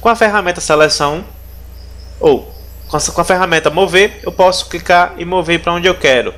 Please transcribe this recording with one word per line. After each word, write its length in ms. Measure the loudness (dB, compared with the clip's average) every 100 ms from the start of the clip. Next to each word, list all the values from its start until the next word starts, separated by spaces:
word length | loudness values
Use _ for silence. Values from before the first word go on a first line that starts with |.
Com 80 | 0
a 80 | 2
ferramenta 440 | 2 2 -2 -4
seleção, 640 | 0 4 4 2 -2 -2 -10 -18 -18 -18 -18 -20 -20 -18 -18 0
ou 340 | 2 2 -2 -18 -20 -20 -8
com 80 | -6
a, 40 |
com 200 | -4 -2
a 40 |
ferramenta 460 | 0 0 2 2 0
mover, 480 | 0 2 2 2 -2
eu 80 | -12
posso 360 | 2 2 2 -6
clicar 460 | -10 2 4 4 -2
e 80 |
mover 380 | -4 -2 0 -2
pra 100 | 0
onde 140 | 0 0
eu 80 |
quero. 400 | 2 2 2 0